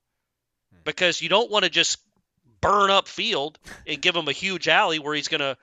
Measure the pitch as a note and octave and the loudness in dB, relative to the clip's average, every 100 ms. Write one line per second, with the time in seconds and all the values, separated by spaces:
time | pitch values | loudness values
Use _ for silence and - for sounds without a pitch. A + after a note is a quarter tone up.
0 | _ _ _ _ _ _ _ _ D3+ - | _ _ _ _ _ _ _ _ -8 -2
1 | F3+ D#3 D#3+ G3 A#3 G#3 F#3 D#3+ D#3+ - | 0 0 2 2 2 0 2 2 0 -2
2 | _ _ _ _ _ _ E3+ G#3 G3 G3 | _ _ _ _ _ _ 2 4 4 2
3 | - - A3 E3 D#3 - - - - D3 | 0 -4 -4 -2 -4 -8 -20 -16 -10 -4
4 | E3+ E3+ D3 C#3 F#3+ F3 D#3+ E3+ G3+ D#3 | -2 0 -2 -4 -4 -2 2 2 2 0
5 | C#3+ D3+ C#3 D#3 C#3 B2 | -4 -4 -4 -4 -4 -6